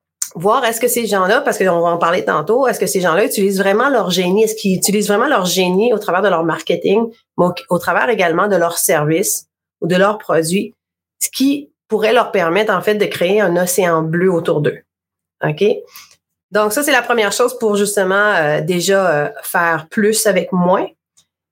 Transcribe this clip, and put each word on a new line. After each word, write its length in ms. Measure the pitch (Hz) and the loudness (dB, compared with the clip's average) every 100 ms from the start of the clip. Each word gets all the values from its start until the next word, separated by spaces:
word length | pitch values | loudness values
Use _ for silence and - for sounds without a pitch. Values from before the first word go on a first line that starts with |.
| _ _ - - | _ _ -12 -4
voir 280 | 190 254 | 0 2
est-ce 160 | 233 226 | 0 0
que 80 | 240 | -2
ces 200 | 240 220 | -2 0
gens-là, 340 | 202 185 220 | 0 2 2
parce 160 | 240 - | 0 0
qu'on 240 | 190 170 | 0 2
va 80 | 170 | 0
en 80 | 175 | 0
parler 260 | 170 180 | 0 0
tantôt, 440 | - 170 151 240 247 | 0 -2 0 0 0
est-ce 120 | 202 | 0
que 60 | 185 | -2
ces 160 | 190 | 0
gens-là 240 | 180 165 240 | 2 2 0
utilisent 320 | - 196 190 | 0 0 0
vraiment 320 | 196 208 269 | 2 2 2
leur 220 | 247 180 | 0 0
génie ? 320 | 180 180 196 | 0 2 2
Est-ce 100 | 220 | 0
qu'ils 240 | 220 196 185 | 0 -2 0
utilisent 300 | - 208 196 | 0 0 0
vraiment 200 | 208 285 | 0 2
leur 180 | 233 180 | 0 0
génie 460 | 180 180 185 240 | 0 0 2 2
au 60 | 220 | 0
travers 240 | - 175 | 0 0
de 60 | 202 | 2
leur 160 | 165 | 0
marketing, 640 | 165 160 - 170 - 226 233 - _ - | 0 -2 -4 -2 0 0 -2 -8 _ -2
mais 60 | 175 | -2
au, 60 | 175 - | -2 -4
au 80 | 175 | -2
travers 300 | 185 185 254 | 0 0 0
également 380 | 208 175 165 202 | 0 0 0 0
de 80 | 185 | 0
leurs 220 | 170 170 | 0 -2
services 680 | - 160 151 165 214 - - _ _ _ | 0 0 2 0 -2 -6 -10 _ _ _
ou 60 | 165 | -2
de 80 | 180 | 0
leurs 240 | 196 214 | 0 0
produits, 560 | - 160 160 190 233 - _ _ _ - | -2 -2 0 -2 -4 -12 _ _ _ -10
ce 100 | - | -8
qui 420 | - 269 285 285 _ _ | -2 0 0 -6 _ _
pourrait 260 | 214 214 | 0 2
leur 180 | 247 208 | 2 2
permettre, 400 | 202 165 185 214 | 0 0 0 0
en 100 | 180 | 0
fait, 120 | 214 | 0
de 120 | 214 185 | 0 -2
créer 360 | - 180 214 | -2 0 2
un 160 | 190 175 | 2 0
océan 460 | 180 - 180 160 | 0 0 2 0
bleu 280 | 160 170 190 | 0 0 0
autour 300 | 170 170 151 | 0 0 0
d'eux. 160 | 147 - - _ _ _ _ _ | -2 -4 -12 _ _ _ _ _
OK ? 200 | 151 151 202 - - - - _ _ _ _ | -4 0 0 0 -8 -20 -20 _ _ _ _
Donc, 220 | 208 214 | -2 0
ça, 100 | 214 | -2
c'est 80 | 294 | 0
la 100 | 254 | 0
première 300 | 240 240 202 | 0 0 0
chose 260 | 202 247 254 | 0 -2 -2
pour, 180 | 220 202 | -2 0
justement, 600 | 202 202 185 196 208 185 | 0 0 0 2 2 2
euh, 260 | 151 151 | 0 0
déjà, 480 | 156 180 170 196 180 | -2 -2 0 2 2
euh, 200 | 147 147 - | 0 -2 -8
faire 460 | - 185 170 160 156 | -4 -2 0 -2 -4
plus 380 | - 208 214 208 | -2 0 0 0
avec 240 | 185 180 | 0 0
moins. 340 | 180 180 190 370 - _ _ _ _ _ | 0 2 0 -2 -10 _ _ _ _ _